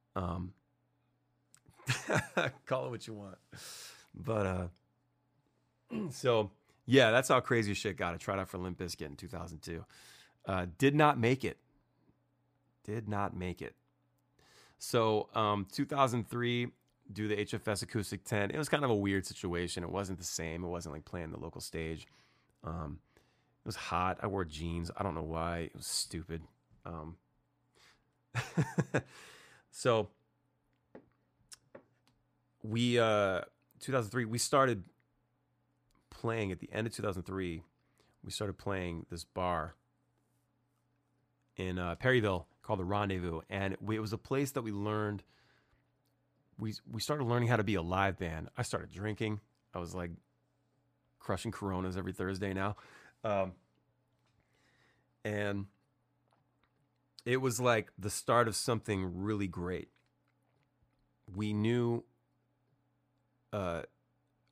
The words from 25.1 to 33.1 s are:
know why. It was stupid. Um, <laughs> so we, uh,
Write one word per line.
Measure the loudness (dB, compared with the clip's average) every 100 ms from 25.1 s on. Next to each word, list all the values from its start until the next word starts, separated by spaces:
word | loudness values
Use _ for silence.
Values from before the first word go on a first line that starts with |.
| -2
know |
why. | -4 -2 -2 -2
It | -6 -8
was | -6
stupid. | -4 -4 -6 -6 -10 -10 _ _ -16 -12
Um, | -10 -10 -14 _ _ _ _ _ _ -20 _ _ _ _ -6
<laughs> | -4 0 0 0 0 -2 -4 -20 -20 -20 -20 -20 _
so | -2 4 4 2 _ _ _ _ _ _ _ _ -20 _ _ _ _ -20 -20 _ -20 _ _ _ _ _ _ _ _
we, | -2 2 4 6
uh, | 6